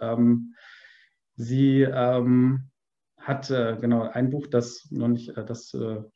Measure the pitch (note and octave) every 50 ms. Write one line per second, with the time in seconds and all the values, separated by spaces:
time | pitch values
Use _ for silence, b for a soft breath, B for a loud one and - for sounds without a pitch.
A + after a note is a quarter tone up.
0 | A2+ A2+ A#2 A#2 A#2+ A#2+ A#2+ A#2+ A#2+ B B B B B B B B B B B
1 | B B B B _ _ _ - A#2+ A#2 B2+ C3 C#3 C#3 C3+ C3+ C3+ C3 C3 C3
2 | B2 B2 B2+ B2+ A#2+ B2+ B2 B2+ B2+ C3 C3+ C3 - - _ _ _ _ _ _
3 | _ _ _ _ - - C#3 C3+ - - C3+ B2+ A#2 A2+ A2+ A2 A#2 A#2+ A#2 A#2
4 | A2 A2 - B2 B2+ C3 C3+ D3 C#3+ - - A#2+ A#2+ - - - - _ C#3+ C3
5 | A#2+ A#2+ A#2+ A#2 A#2 - - A#2 G#2+ A#2 A#2+ A#2+ - - - C3 A#2+ A2 A2 G#2+
6 | A2 - _